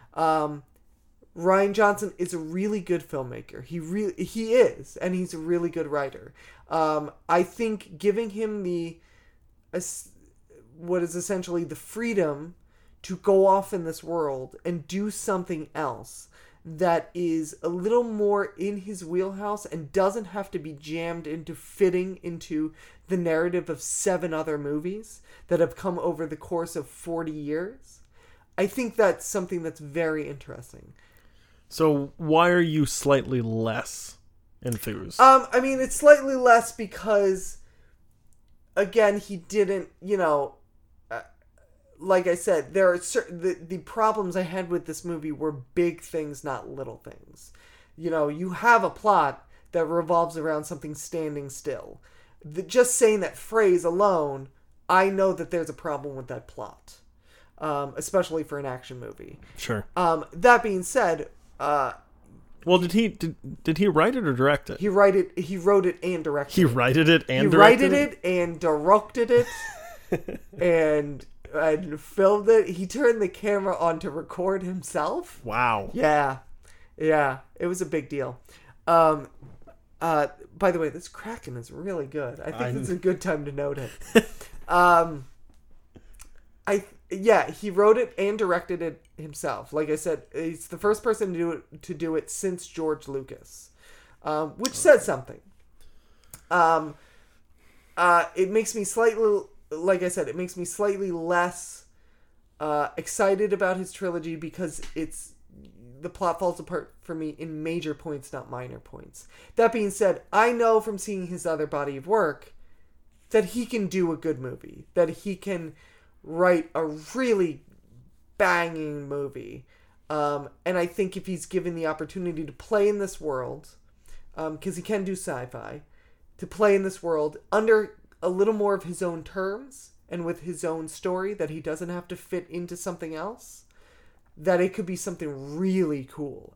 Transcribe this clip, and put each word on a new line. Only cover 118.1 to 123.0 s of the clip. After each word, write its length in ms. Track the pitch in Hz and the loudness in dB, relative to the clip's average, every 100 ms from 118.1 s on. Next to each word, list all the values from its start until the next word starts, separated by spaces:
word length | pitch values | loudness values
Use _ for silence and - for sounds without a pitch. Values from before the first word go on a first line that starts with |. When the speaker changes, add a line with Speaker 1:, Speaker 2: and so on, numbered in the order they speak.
| _ _ - | _ _ 0
Speaker 1:
banging 720 | 190 175 170 160 151 147 143 | 2 2 0 -4 -6 -8 -6
movie. 560 | 143 139 135 104 123 - _ _ _ - | -6 -6 -10 -14 -16 -20 _ _ _ -6
Um, 380 | 151 147 143 139 _ | -2 0 -2 -8 _
and 140 | 175 180 | -2 0
I 80 | 175 | -2
think 320 | - 190 190 | -2 -4 -4
if 80 | - | -8
he's 200 | 175 - | -8 -4
given 300 | 185 170 170 | -4 -4 -4
the 120 | 160 | -4
opportunity 580 | 156 156 190 175 160 151 | -4 -8 -8 -6 -6 -8
to 80 | |
play 340 | - - 214 202 | -12 -2 2 2
in 120 | |
this 200 | 208 | 0